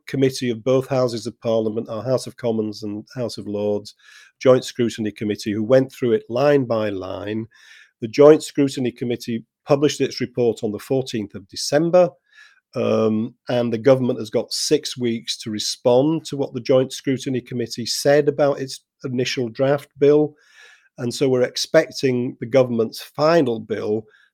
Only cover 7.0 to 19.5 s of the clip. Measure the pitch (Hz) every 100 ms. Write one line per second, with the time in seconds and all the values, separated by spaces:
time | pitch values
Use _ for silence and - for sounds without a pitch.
7 | 92 95 98 110 113 _ - - _ _
8 | 113 107 143 156 - - 139 139 123 -
9 | 120 117 - 113 - _ - 143 147 -
10 | 131 - 120 - 120 107 110 101 - 135
11 | 131 113 101 101 98 - - 147 170 180
12 | 175 - _ _ - _ _ 127 110 110
13 | 110 107 123 - - 123 120 110 123 131
14 | 120 - 107 120 - - - 147 - -
15 | 120 117 - - 117 104 - - 127 123
16 | 147 160 - 139 131 131 113 131 131 -
17 | - 131 139 127 - 123 113 - 113 -
18 | 147 147 147 139 143 143 135 - _ _
19 | 139 123 123 - 117